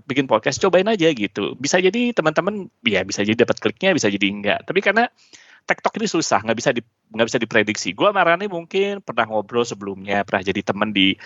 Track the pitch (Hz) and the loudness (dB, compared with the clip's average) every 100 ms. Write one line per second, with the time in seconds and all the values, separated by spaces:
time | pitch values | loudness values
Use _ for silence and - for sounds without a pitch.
0 | - 131 131 107 143 - 196 180 202 220 | -2 -2 2 2 0 0 2 4 2 2
1 | 160 131 101 - 90 123 135 185 185 233 | 2 2 -2 -4 -6 -4 0 2 2 2
2 | 240 226 156 156 180 208 185 _ 117 95 | 0 0 0 0 -2 -4 -10 _ -2 -2
3 | 95 101 104 117 113 - 107 - 190 151 | -2 -2 0 2 2 2 -4 0 0 2
4 | 104 101 101 101 101 - - 196 208 208 | 0 0 -2 -2 -2 -2 -2 -2 0 0
5 | 247 - _ - - - - - - 208 | -2 -4 _ -20 -20 -8 -4 -2 -2 -2
6 | 214 170 - 98 113 113 147 117 - _ | -2 -2 2 0 0 0 0 0 -6 _
7 | _ 110 117 127 113 113 107 107 95 101 | _ -2 0 0 2 2 2 -2 -6 0
8 | 190 202 170 170 208 170 170 190 202 202 | 2 4 2 2 -2 -8 -4 -2 -2 -4
9 | 160 120 110 107 101 120 117 101 98 95 | -4 -2 0 -2 0 0 -2 -4 -8 -8
10 | 98 101 98 101 95 98 - 101 107 101 | -2 -2 0 -2 0 -2 -2 -2 0 2
11 | 95 92 | 2 0